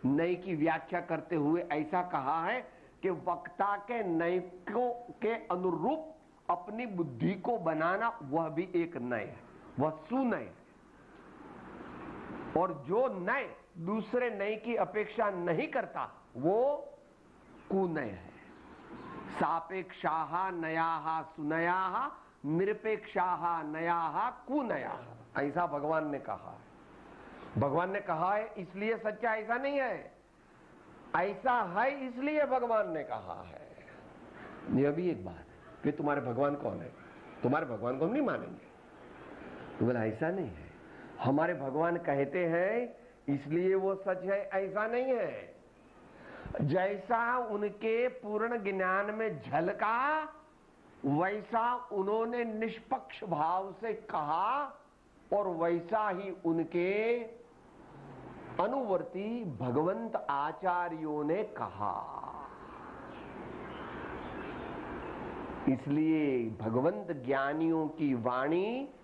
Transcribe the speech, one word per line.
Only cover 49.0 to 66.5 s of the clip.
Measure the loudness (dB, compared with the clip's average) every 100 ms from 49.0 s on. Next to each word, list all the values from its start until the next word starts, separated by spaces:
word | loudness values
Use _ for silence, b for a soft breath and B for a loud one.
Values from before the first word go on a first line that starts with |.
| 2
में | 0 -2 -2
झलका, | 0 2 2 2 2 2 2 2 -2 -10 -20 -20 -20 -20 -20 -4
वैसा | 2 4 4 0 0 2 2 0 -2
उन्होंने | 0 2 2 2 0
निष्पक्ष | -2 0 -2 -4 -2 -2 -2 -10
भाव | -2 2 4 2 0
से | -6 -4
कहा | -4 -2 -2 2 2 2 2 -2 -8 -20 -20 -20 -20 0
और | 2 2
वैसा | 2 4 4 2 2 2
ही | 0 -4 -2
उनके | 2 2 2 2 2 2 2 2 0 -12 -20 -20 -20 -20 -20 -18 -16 -14 -14 -14 -10 -2
अनुवर्ती | 0 2 2 0 0 -4 -4 -4
भगवंत | -4 -2 0 2 2 0 -2 -4 0
आचार्यों | 0 0 0 0 2 0 -2 -2 0
ने | 2 2
कहा। | 0 -4 -6 -2 -2 -2 -4 -8 -8 -8 -10 -12 -14 -14 -14 -14 -14 -12 -12 -12 -10 -10 -10 -10 -8 -8 -8 -8 -8 -8 -8 -8 -8 -8 -8 -8 -8 -8 -8 -8 -8 0 2
इसलिए | 2 2 2 4 4 4 2 0